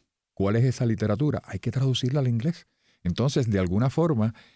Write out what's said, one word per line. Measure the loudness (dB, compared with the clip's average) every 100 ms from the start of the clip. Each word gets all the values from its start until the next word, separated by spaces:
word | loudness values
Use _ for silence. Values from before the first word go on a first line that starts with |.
| _ _ _
cuál | -4 0 2
es |
esa | 2 0 -2
literatura, | 0 0 0 0 -2
hay | -6 -8
que | -4
traducirla | -2 0 0 0 0
al | 0
inglés. | 0 -2 -4 -10 _ _ _
Entonces, | -6 -2 0 0 2
de | 2
alguna | 2 0 0
forma, | 2 0 2 0 -2 -18